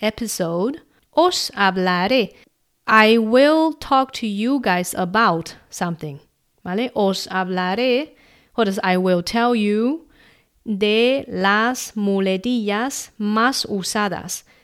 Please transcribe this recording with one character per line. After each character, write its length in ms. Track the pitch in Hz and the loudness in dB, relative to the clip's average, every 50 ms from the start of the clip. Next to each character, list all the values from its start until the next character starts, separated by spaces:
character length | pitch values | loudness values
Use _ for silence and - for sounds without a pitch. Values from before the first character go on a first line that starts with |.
episode, 760 | - 220 220 - 240 208 - - 185 165 170 170 185 247 294 - - _ _ _ _ _ _ | -4 -4 -4 -4 -6 -6 -4 -4 -4 -2 -2 -2 -2 -2 -4 -6 -12 _ _ _ _ _ _
os 380 | 294 330 359 349 - - - | 2 2 2 2 0 -4 -6
hablaré, 800 | - - 202 190 185 190 185 185 180 180 180 208 254 262 208 - - - - _ _ _ _ _ _ _ _ | -2 0 0 0 2 2 0 0 0 0 0 2 2 0 0 -2 -6 -16 -20 _ _ _ _ _ _ _ _
I 340 | - 220 220 214 214 226 233 | 2 4 6 6 6 6 4
will 540 | 220 214 233 254 277 294 311 320 320 320 311 311 | 4 4 4 6 6 6 6 4 2 2 0 -4
talk 340 | - - 277 269 262 262 - - | -2 0 2 2 2 0 -4 -8
to 60 | - | -6
you 340 | 220 202 196 214 247 277 277 | -6 -4 -2 -2 0 0 0
guys 320 | 240 208 180 180 180 - - | 0 0 0 0 -2 -4 -4
about 560 | - 185 175 190 214 233 208 170 165 165 - - - _ _ | -4 -4 -2 0 2 2 2 2 0 -2 -8 -12 -18 _ _
something.Vale? 1200 | - - 190 175 170 160 - 151 139 147 - _ _ _ _ _ _ _ _ 180 180 208 247 254 - | -8 -6 -6 -6 -4 -6 -8 -12 -12 -14 -18 _ _ _ _ _ _ _ _ -6 -4 -4 -4 -4 -2
Os 340 | - 208 196 190 190 - - | 0 0 0 0 -2 -6 -6
hablaré， 800 | - 185 185 180 185 180 180 180 190 226 247 262 240 254 302 302 - _ _ _ _ _ _ _ _ | -4 -4 -4 -2 -2 -2 -2 -2 -2 0 0 0 0 0 -2 -4 -10 _ _ _ _ _ _ _ _
或 120 | - 226 | -2 0
者 80 | 196 190 | 0 0
是 80 | 196 | -2
I 160 | - 190 180 | 0 0 0
will 260 | 185 185 185 180 175 175 | 2 2 2 2 0 0
tell 320 | - - 233 233 240 240 | -2 -2 0 0 2 2
you 520 | 226 208 208 208 214 226 247 302 330 - _ _ _ _ _ _ _ _ _ _ _ _ | 2 2 0 0 0 0 0 -2 -4 -8 _ _ _ _ _ _ _ _ _ _ _ _
de 640 | 226 214 190 214 208 214 220 233 247 262 277 277 - | -8 -4 -2 0 2 2 2 2 2 2 0 -2 -6
las 640 | 202 185 190 196 202 214 220 240 262 - - - - | -6 -2 0 2 2 2 2 0 -2 -4 -8 -8 -6
muletillas 1120 | 220 202 202 196 196 196 190 190 190 190 240 247 240 214 202 202 208 240 269 269 - - - _ - | -4 -2 0 0 0 0 0 -2 -2 -2 -2 -2 -2 -2 -2 -2 -2 -4 -4 -6 -8 -12 -14 _ -6
más 460 | 208 208 214 220 233 254 262 - - | -4 -2 0 2 2 2 0 -2 -4
usadas. 760 | - 202 196 175 - - 214 208 202 180 - - - - - - _ _ _ | -4 -6 -6 -6 -4 -4 -2 -2 -2 -4 -6 -8 -10 -10 -12 -12 _ _ _